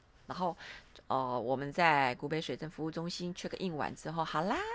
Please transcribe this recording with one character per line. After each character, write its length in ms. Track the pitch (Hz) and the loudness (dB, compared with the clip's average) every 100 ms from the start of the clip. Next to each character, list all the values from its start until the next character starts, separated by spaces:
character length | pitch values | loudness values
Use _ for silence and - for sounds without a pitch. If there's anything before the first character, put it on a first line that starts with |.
| _ - - | _ -18 -10
然 80 | 131 | -2
后， 220 | 180 165 - - - - - | -2 -2 -10 -16 -18 -14 -2
呃， 340 | 131 127 123 | 0 2 0
我 160 | 113 131 | 2 0
们 160 | 143 | 0
在 440 | 143 170 147 131 123 | 4 6 6 4 2
古 120 | 147 | -2
北 140 | 156 | -2
水 160 | 165 - | -2 -4
镇 100 | 156 | -6
服 160 | - | -4
务 60 | 160 | -4
中 180 | 165 170 | -2 -4
心 240 | - 180 180 | -4 -6 -4
check 200 | 180 - | -6 -4
in 140 | 185 151 | -2 -2
完 180 | 92 - | -2 -4
之 140 | 156 | -6
后， 160 | 165 160 | -2 0
好 160 | 151 | 2
啦， 160 | 185 311 440 | 2 0 -2